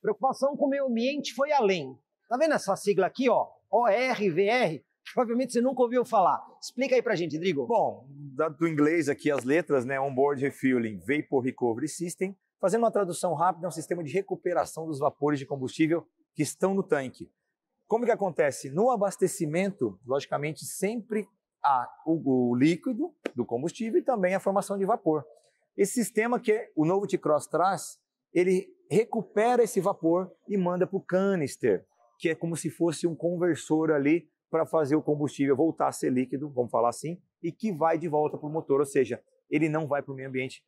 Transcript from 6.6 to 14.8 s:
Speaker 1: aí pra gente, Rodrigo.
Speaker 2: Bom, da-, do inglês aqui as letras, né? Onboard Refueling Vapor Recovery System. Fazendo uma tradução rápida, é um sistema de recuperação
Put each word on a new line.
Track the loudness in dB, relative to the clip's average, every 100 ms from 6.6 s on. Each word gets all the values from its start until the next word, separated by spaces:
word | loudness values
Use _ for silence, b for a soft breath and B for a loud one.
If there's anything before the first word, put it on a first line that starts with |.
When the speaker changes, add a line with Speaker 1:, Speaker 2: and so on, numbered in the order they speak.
| -16 -4 2
Speaker 1:
aí | 2
pra | 2
gente, | 0 -2 -2
Rodrigo. | -2 -2 0
Speaker 2:
Bom, | 2 0 -4 -16 -18 -16
da-, | -4 -4
do | 0 -2
inglês | 2 2 2 0
aqui | -2 0
as | -2
letras, | 2 0 2 0
né? | 0 -4
Onboard | -2 2 2 2
Refueling | -4 0 0 2 0 -6
Vapor | -4 -2 0 -2
Recovery | -2 -2 -2 -2 -6
System. | -6 -10 -6 -8 -8 _ _
Fazendo | 0 2
uma | 2
tradução | 0 -2 -2 -4
rápida, | 0 0 0 -6
é |
um |
sistema | -8 -6 -6
de | -4
recuperação | -4 -4 -6 -2 -2 -2 -6